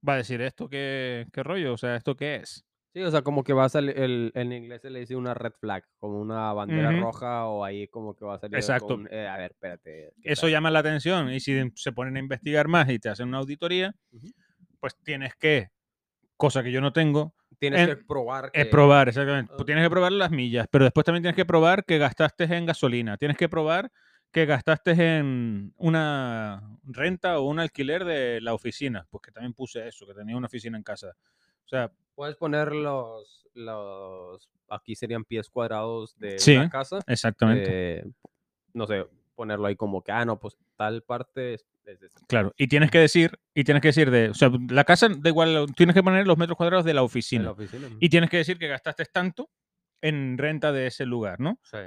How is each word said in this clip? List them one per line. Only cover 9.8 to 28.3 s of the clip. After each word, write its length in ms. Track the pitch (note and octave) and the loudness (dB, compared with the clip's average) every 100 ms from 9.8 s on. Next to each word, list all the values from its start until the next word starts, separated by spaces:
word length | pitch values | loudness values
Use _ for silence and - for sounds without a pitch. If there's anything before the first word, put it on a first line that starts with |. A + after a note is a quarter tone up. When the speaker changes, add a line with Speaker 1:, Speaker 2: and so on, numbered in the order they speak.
| - D#2+ D2+ _ | -20 -20 -20 _
Speaker 2:
¿qué 100 | - | -6
Speaker 1:
Eso 120 | D3 | -2
Speaker 2:
tal? 80 | D#3+ | 0
Speaker 1:
llama 200 | D3+ D#3+ | 0 2
la 80 | D#3 | 2
atención, 500 | D3+ D#3 D#3 F#3 C3+ | 0 -2 -2 -2 -2
y 60 | C3 | -4
si 180 | C3 C3+ C3 - | -2 -2 -2 -6
se 160 | - | -10
ponen 240 | A#2 B2+ C3+ | -8 -8 -8
a 40 | |
investigar 480 | C3+ C3 D3 D3+ D3 | -8 -8 -2 0 2
más 200 | E3+ C3+ | 2 2
y 100 | A#2+ | 0
te 100 | A2 | -4
hacen 180 | G2+ B2 | -6 -6
una 120 | C3 | -6
auditoría, 540 | C3+ D3 E3+ F3+ F#3+ G#3 _ | -8 -8 -4 -4 -4 -8 _
Speaker 2:
Ujú. 160 | A#2+ D#3 _ _ _ _ _ | -20 -20 _ _ _ _ _
Speaker 1:
pues 160 | C3+ - | -12 -12
tienes 320 | - C#3+ C3 - | -10 -8 -8 -2
que, 340 | D#3 D3 F#2+ _ _ _ _ _ _ _ | 2 2 0 _ _ _ _ _ _ _
cosa 260 | D3 C3 | 0 0
que 80 | B2 | -2
yo 100 | B2+ | -2
no 120 | C#3 | 0
tengo, 420 | C3 D#3+ D3 D3+ _ _ _ | 2 2 2 -2 _ _ _
Speaker 2:
Tienes 220 | C#3+ D3 F3 | 0 4 2
Speaker 1:
en-, 80 | C#3 | 2
Speaker 2:
que 80 | _ | _
probar 400 | C#3+ A#2+ C3 - | -6 -4 -8 -4
Speaker 1:
es 120 | D#3 C3 | 0 4
Speaker 2:
que 40 | |
Speaker 1:
probar, 380 | D3 C#3+ C#3+ C3 | 8 10 10 8
exactamente. 420 | A#2 C#3 C#3 A#2 | 2 0 -2 -4
Pues 100 | - | -8
Speaker 2:
Ah. 40 | C3 | -2
Speaker 1:
tienes 180 | D3+ E3 | 2 4
que 40 | |
probar 220 | F3 F3+ | 4 2
las 200 | G3+ F3+ | 2 0
millas, 360 | D#3 B2 A#2 A2 | 0 0 -2 4
pero 120 | C#3+ C3 | 6 6
después 180 | D#3 D3+ | 6 2
también 180 | E3+ | 2
tienes 120 | F3 E3 | 0 0
que 100 | F3 | 4
probar 400 | E3+ E3 F#3+ F#3+ | 6 6 4 2
que 120 | E3 | 2
gastaste 460 | D3 - D#3 _ E3 | 2 2 0 _ -2
en 200 | E3+ E3+ | -2 -2
gasolina, 520 | D#3+ C3+ A#2+ A2+ G2+ | -2 0 0 -4 -4
tienes 200 | D3 C#3+ | -4 0
que 120 | E3+ | -2
probar 420 | E3 D#3 E3+ A#3+ _ _ _ _ | 0 0 0 -2 _ _ _ _
que 140 | D#3+ D3+ | 0 2
gastaste 460 | C#3 C#3+ D#3 - E3+ E3 D#3+ | 0 2 0 2 4 4 2
en 560 | C#3 B2+ A#2 G#2 G2 _ | 0 -2 -2 -4 -8 _
una 1000 | E3+ D#3+ D3+ C#3+ B2+ A2+ G#2+ G2 G#2 G#2+ | 0 0 0 -4 -4 -6 -8 -10 -16 -20
renta 560 | C#3 B2 D#3+ F#3 F#3 E3 | -18 -6 -4 -2 -2 -2
o 80 | C#3 | -2
un 120 | D#3 | -2
alquiler 460 | D#3+ - C3+ E3 F3+ | -6 -6 -4 -4 -4
de 360 | D3+ B2 | -4 -4